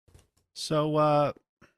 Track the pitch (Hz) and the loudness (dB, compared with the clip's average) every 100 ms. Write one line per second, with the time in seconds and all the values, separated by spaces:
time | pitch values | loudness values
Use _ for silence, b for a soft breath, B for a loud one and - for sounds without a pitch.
0 | _ - _ _ _ - - 156 151 151 | _ -20 _ _ _ -14 -4 -2 0 0
1 | 151 147 143 - _ _ _ | 2 2 0 -4 _ _ _